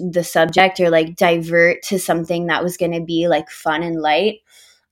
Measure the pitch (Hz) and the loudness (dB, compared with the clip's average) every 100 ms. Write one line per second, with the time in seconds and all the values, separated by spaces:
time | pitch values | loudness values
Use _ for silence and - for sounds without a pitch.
0 | 180 175 170 170 160 160 185 185 175 165 | -4 -4 -2 0 2 4 2 2 2 2
1 | 160 175 170 170 165 170 170 - - 190 | 0 0 2 2 2 2 4 2 -4 -4
2 | - 170 165 170 170 156 175 175 170 170 | -2 -2 -2 -4 -2 -2 -2 -2 -2 -4
3 | 165 165 170 156 156 - 165 156 170 165 | -4 0 2 0 -2 -8 -4 -2 -4 -2
4 | 151 156 208 214 _ _ _ _ _ | 0 2 0 -4 _ _ _ _ _